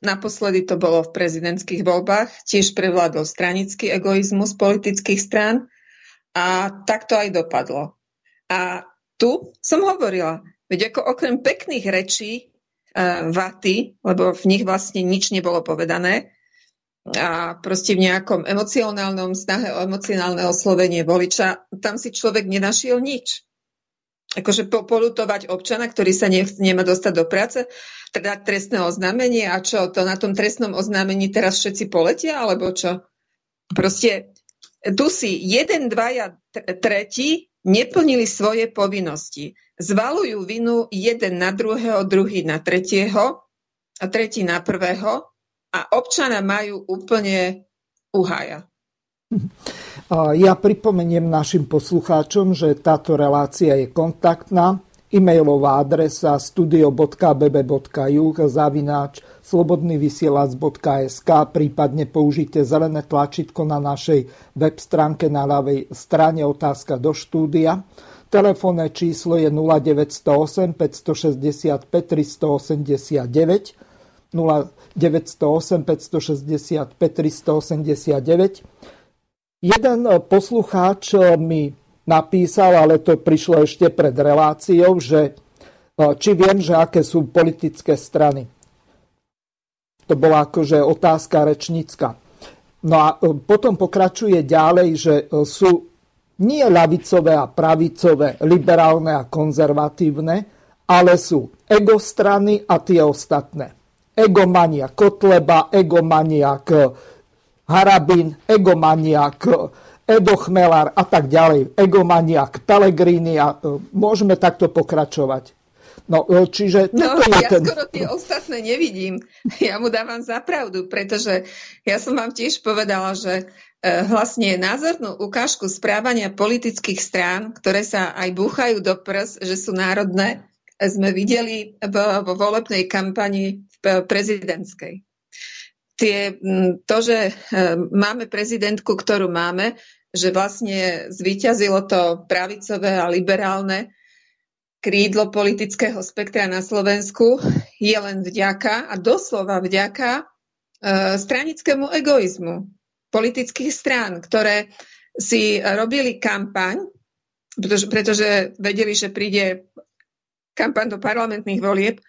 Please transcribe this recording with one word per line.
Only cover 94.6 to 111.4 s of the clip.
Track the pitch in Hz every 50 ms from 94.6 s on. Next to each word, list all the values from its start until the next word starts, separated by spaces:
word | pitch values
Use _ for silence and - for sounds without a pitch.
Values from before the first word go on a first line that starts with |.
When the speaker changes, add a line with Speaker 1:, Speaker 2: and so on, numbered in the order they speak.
| 156 160 175 180 180 170 160 151
Speaker 2:
že, | - 165 147 143 - -
e, | - 147 147
sú | 147 - - 190 185 175 170 - - _ _ _ _ _ _ _ _ _ - 180
nie | 233 294 302 277
ľavicové | 233 175 170 165 160 160 - - - 190 180 156 165 156 147
a | 131
pravicové, | 120 - - 156 160 160 160 165 160 - - - 175 156 135 147 139 135 - 151
liberálne | 156 175 175 139 180 170 165 160 160 160 165 160 160 151
a | 143 123 -
konzervatívne, | - 160 151 156 139 143 156 147 147 147 147 147 - - 180 151 143 147 156 160 165 202 202 - _ _ _ _ _ _ _ -
ale | 180 180 180 180 180
sú | 170 - - 175 143 113 - - _ _ -
egostrany | 214 214 208 202 220 214 - - - - 202 202 202 202 202 208 208 208 -
a | - 190 165 -
tie | - 185 170
ostatné. | 151 147 143 147 - - 156 143 139 - - 156 131 - - _ _ _ _ _ _ _
Egomania | _ - 220 214 185 202 190 180 180 180 170 165 156 143 131 131
Kotleba, | - - 208 202 202 - 208 190 185 175 147 147 170 160 156 -
egomania | - 196 185 160 170 170 160 160 160 156 156 160 156 147 143 139 139 135 -
k | - 165 151 143 127 127 - - - - _ _ _ _ _ _ _ _ _ _ - 160
Harabin, | 185 190 196 196 180 147 151 185 170 165 160 151 - _
egomaniak, | - 220 208 190 185 180 160 160 156 156 160 156 156 151 147 143 147 - - - - 170 - 85 - - - - - - _ _
Edo | - 220 220 185 208 202
Chmelár | - - - 185 190 180 170 165 156 151 151 -
a | - 180 -
tak | - 170 147 131 147
ďalej, | 165